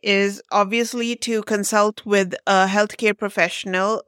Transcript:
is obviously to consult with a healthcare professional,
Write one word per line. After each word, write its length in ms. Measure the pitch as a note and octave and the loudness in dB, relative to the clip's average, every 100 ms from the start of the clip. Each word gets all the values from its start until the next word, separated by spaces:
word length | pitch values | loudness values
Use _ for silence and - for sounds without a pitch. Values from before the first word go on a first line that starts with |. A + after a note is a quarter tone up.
is 400 | G#3 G3 G3+ G3+ - | 0 2 0 -2 -2
obviously 640 | G#3 G3+ A#3 A#3 B3 A#3 A#3 | 0 2 0 -2 -2 -4 -4
to 260 | - A3+ | -2 -2
consult 640 | G#3 G#3+ G3+ G#3+ G#3 G#3+ G#3+ | -2 -2 0 2 2 0 0
with 280 | G3+ F#3+ - - | 0 0 -2 0
a 200 | F#3+ F#3+ | 2 4
healthcare 500 | G3+ G#3 - G#3+ G#3 | 2 0 0 -2 -2
professional, 840 | G3+ G3+ E3+ - G3 F#3 G3 A3 | -4 -2 -2 -2 -4 -2 0 -2